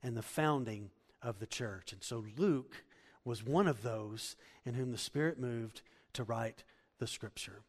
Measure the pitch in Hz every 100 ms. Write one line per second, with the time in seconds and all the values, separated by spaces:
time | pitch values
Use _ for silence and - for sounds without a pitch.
0 | 127 117 - - 156 143 120 104 104 _
1 | _ _ 123 101 110 - 117 95 - 98
2 | - 117 107 117 196 139 127 - - -
3 | - - 123 113 113 156 196 123 117 110
4 | 107 110 - - - - 127 120 127 113
5 | - 143 160 147 123 117 113 - - -
6 | _ - 113 113 113 - - - _ _
7 | 117 - 110 - - 101